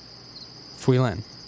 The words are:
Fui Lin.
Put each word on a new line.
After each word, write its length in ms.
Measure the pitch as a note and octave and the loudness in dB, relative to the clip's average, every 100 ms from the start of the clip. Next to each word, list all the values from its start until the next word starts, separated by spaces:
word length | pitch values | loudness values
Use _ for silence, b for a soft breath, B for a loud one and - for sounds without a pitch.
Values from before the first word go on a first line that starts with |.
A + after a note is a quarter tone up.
| - - - - - - - - | -18 -18 -18 -16 -16 -16 -16 0
Fui 220 | - B2+ | 4 6
Lin. 240 | B2 G#2 - - | 6 2 -6 -12